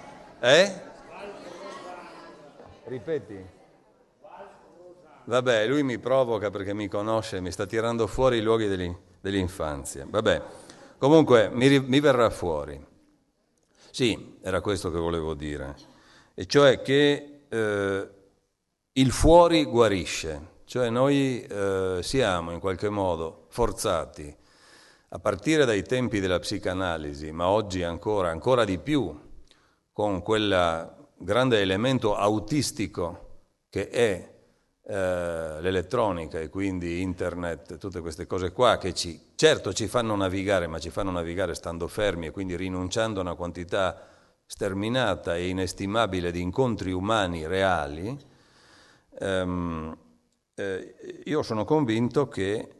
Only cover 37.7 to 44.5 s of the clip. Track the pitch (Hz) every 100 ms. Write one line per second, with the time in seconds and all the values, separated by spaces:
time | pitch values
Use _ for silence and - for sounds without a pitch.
37.7 | 82 98 87 82 80 80 95 90 - 123
38.7 | 90 95 80 87 80 _ - 156 110 104
39.7 | 92 104 123 113 101 95 95 95 95 85
40.7 | 80 80 104 101 87 85 87 90 80 87
41.7 | 85 85 - 104 87 78 98 92 87 92
42.7 | 92 90 117 110 98 90 82 87 87 85
43.7 | 104 92 82 - - _ _ -